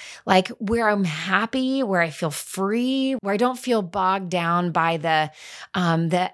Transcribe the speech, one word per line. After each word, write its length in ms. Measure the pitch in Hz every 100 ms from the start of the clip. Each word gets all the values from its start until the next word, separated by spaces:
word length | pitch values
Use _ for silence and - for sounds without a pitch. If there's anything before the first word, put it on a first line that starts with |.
| - - 214
like, 220 | 190 185 -
where 300 | 202 233 214
I'm 140 | 208
happy, 800 | 175 156 180 190 220 262 262 269
where 160 | 220 180
I 100 | 165
feel 220 | - 160
free, 800 | - - 185 196 226 254 269 262 262
where 180 | 196
I 40 | 202
don't 220 | 247 247
feel 220 | 254 226
bogged 480 | 175 202 185 196 180
down 420 | 175 170 175 175
by 240 | 165 165 165
the, 340 | 165 160 156 - - - -
um, 340 | 185 175 165 165
the 240 | 180 180